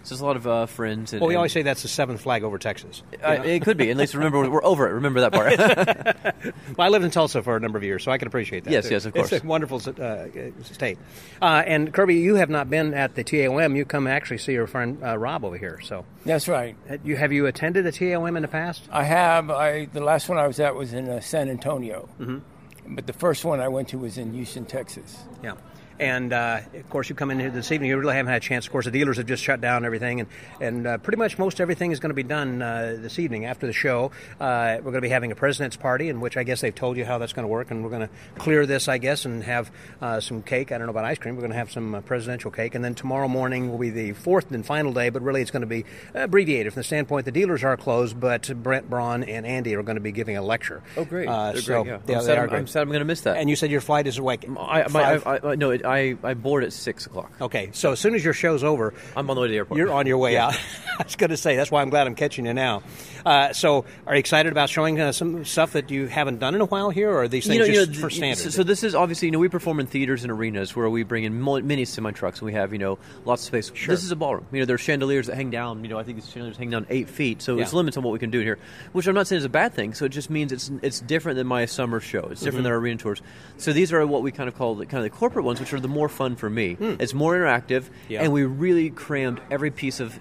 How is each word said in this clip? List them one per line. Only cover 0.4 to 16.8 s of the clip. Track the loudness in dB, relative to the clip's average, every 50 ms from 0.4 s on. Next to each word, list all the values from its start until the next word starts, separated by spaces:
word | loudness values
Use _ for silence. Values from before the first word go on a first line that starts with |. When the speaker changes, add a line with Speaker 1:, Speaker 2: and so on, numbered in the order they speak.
| 2
Speaker 1:
uh, | 2 2 2 2 -2
friends. | -2 -4 -4 -2 -2 -4 -6 -6 -2
And, | 0
Speaker 2:
Well, | 0 2
we | 2
Speaker 1:
and | 2
Speaker 2:
always | 2 2
say | 0 0 0
that's | 0 0 -2
the | -4 -8
seventh | -2 -2 -2 -2 -2 -6
flag | -2 0 0 0 0
over | -2 -4 -4
Texas, | -4 -4 -6 -6 -10 -16 -18 -18 -18 -16
you | -16 -2 2
Speaker 1:
Uh, | 2 2 4
Speaker 2:
know? | 2
Speaker 1:
it | 2 0 2 4
could | 2 4
be. | 4 4 4
At | 4 4
least | 2 2 2
remember, | 2 2 4 4 4 4 4
we're | 4 4 6
over | 6 6 6 4 4
it. | 4
Remember | 2 0 2 4 6
that | 6 6 6
part. | 6 6 6 6 8
Speaker 2:
<laughs> | 8 6 8 6 6 2 2 2 2 0 0 0 -2 -4 -4 -4 -6 -10 -10 -10 -14 -12 0 2
Well, | 4
I | 6
lived | 6 6 4
in | 4
Tulsa | 4 4 2 4 2 -2
for | 0 2 0
a | 0
number | 0 0 -2 -2
of | -2
years, | -2 -2 -2 0
so | 0
I | 0 0
can | -2 -2
appreciate | -4 -4 -4 -4 -6 -8 -2
that, | 2
Speaker 1:
Yes, | 2 2 4 2
Speaker 2:
too. | 0
Speaker 1:
yes, | 0 0
of | -2 0
course. | 0 0 2
Speaker 2:
It's | 2 0 0
a | 2
wonderful, | 0 0 0 0 -4 -6 -6 -8 -8 -6
uh, | -6 -6 -6 -6 -8 -10 -10 -10 -12 -12 -12 -14 -18
state. | -18 -8 -4 -4 -4 -4 -6 -12 -20 -20 -20 -20 -20 -6 2
Uh, | 4 6 6 6 4
and, | 4 2 2 2 2 4
Kirby, | 4 6 6 6
you | 6 6 6 6
have | 6 6 4
not | 2 -2 0 2
been | 2 2 2 2 0
at | 0 0 0 0
the | -4 -4
T | 0 2 2
A | 4 4
O | 4 4
M. | 2 4 2
You | 2 0
come | 0 -2 -2 0 2
actually | 0 0 -2 -4 -8 -6
see | -2 -2 0
your | 0 0 -2
friend, | -2 -2 -2 -2 -4 -4 -4
uh, | -4 -2 -2
Rob | -2 -2 -4 -4 -4
over | -6 -6 -6
here. | -8 -8 -10 -10
So | -12 -10 -10 -10 -10 -12 -18 -12 -2
Speaker 3:
That's | 0 0 0 2 0
right. | 0 0 -2 -4 -8 -12